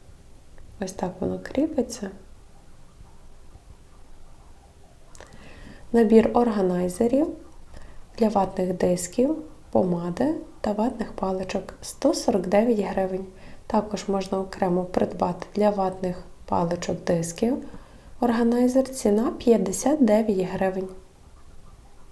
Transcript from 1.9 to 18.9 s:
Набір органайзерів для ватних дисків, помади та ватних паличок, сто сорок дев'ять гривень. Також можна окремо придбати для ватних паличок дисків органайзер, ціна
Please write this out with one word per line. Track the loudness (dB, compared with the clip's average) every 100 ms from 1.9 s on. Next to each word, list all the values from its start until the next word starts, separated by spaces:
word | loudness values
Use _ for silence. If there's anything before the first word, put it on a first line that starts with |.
| -6 -10 -12 -18 -20 -20 -20 -20 -20 -20 -20 -20 -20 -20 -20 -20 -20 -20 -20 -20 -20 -20 -18 -18 -20 -20 -20 -20 -20 -20 -20 -20 -20 -20 -20 -20 -18 -18 -18 0
Набір | 4 8 8 8
органайзерів | 4 2 2 2 2 -2 0 2 4 2 -2 -14 -18 -18 -16 -16 -16 -10 0
для | 2
ватних | 2 0 0 -2
дисків, | 0 2 0 -2 0 2 0 -6 -16 -2
помади | 0 2 0 -2 0 0 -2 -6 -8
та | -4
ватних | 0 -2 -2 -8
паличок, | -4 -4 -2 -4 -6 -6 -12
сто | -14 0 0
сорок | 2 0 0 2
дев'ять | 4 4 2 0
гривень. | 0 -2 -2 -8 -14 -18 -16 -2
Також | -2 -2 -6 -2
можна | -2 0 -4
окремо | -4 -2 0 0 0
придбати | 0 0 0 -2 -2 -6 0
для | 2
ватних | 2 -2 -2 -4 -6 -10 -16 -4
паличок | -2 0 -2 -4 -6
дисків | 0 -2 -2 -2 0 0 -6 -14 -16 -20 -16 -2
органайзер, | 0 2 4 4 4 4
ціна | 2